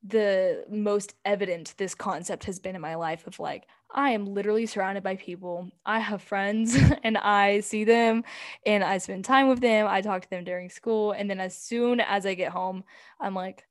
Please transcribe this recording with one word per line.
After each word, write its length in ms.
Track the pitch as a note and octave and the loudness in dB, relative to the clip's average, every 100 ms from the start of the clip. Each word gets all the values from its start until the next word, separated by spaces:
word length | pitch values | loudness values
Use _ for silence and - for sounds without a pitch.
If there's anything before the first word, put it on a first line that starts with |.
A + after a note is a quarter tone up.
the 600 | G#3 G#3+ G#3 F#3+ F#3 D3+ - | -2 0 2 2 2 -2 -6
most 440 | G#3 G#3 G#3 G3 - G3 | -4 0 0 -2 -8 -2
evident 500 | G3+ F#3+ E3+ D#3 - | -2 -2 -6 -10 -8
this 160 | F#3+ | -8
concept 520 | - G#3 D#3+ F3 E3+ - | -6 -6 -6 -6 -8 -8
has 120 | F#3 | -10
been 180 | F#3+ F#3 | -10 -10
in 60 | |
my 140 | D#3 E3 | -8 -6
life 320 | E3 E3 - | -4 -6 -10
of, 120 | F#3+ | -10
like, 280 | E3 D3 _ _ _ | -8 -8 _ _ _
I 200 | - C#4 | 0 2
am 140 | A3+ G3+ | 2 -2
literally 400 | G3+ G3+ G#3+ A3+ | -4 0 0 0
surrounded 380 | G#3 F#3+ G3 | -2 -2 -2
by 120 | F#3+ F#3+ | -4 -6
people. 540 | - F3 F3+ F3 F3+ - - | -8 -12 -8 -10 -10 -12 -4
I 140 | A3 | -2
have 220 | G#3 G3+ | -2 -6
friends 540 | - G3 G3 A3 A3+ B3 | -4 -2 0 0 2 6
<laughs> 280 | - D4+ | 6 6
and 140 | A3+ A3 | 2 0
I 420 | - G3+ G3+ G3+ | 4 4 6 4
see 240 | G#3 G#3+ | 0 -2
them 400 | G#3+ A#3 A#3 A3+ A#3 - - - - | 4 6 6 2 -2 -12 -16 -6 0
and 180 | G#3 | 2
I 140 | F3+ F#3+ | 2 -2
spend 280 | - F#3+ F#3+ | -4 -10 4
time 220 | C4+ C4+ | 6 6
with 140 | B3 | 4
them. 260 | A#3+ A3 G#3+ | 4 4 4
I 140 | G3 | 2
talk 200 | G3+ F#3+ | 0 -4
to 80 | F3+ | -4
them 140 | F#3 | -10
during 260 | F3+ F3+ F3+ | -6 -8 -8
school. 420 | - - A3 G#3 | -10 -2 0 0
And 180 | G3+ G3+ | -2 -4
then 100 | F#3+ | -4
as 180 | F#3 - | -6 -8
soon 420 | - A#3 A#3+ A#3+ | -6 0 2 2
as 260 | A3 G3+ F#3+ | 2 0 0
I 80 | F#3 | -2
get 160 | F#3 | -4
home, 320 | F3+ F#3 F#3 F#3+ - - _ | -4 -6 -8 -12 -20 -20 _
I'm 160 | G3+ F#3+ | -6 -6
like 320 | F#3 F#3 _ | -8 -12 _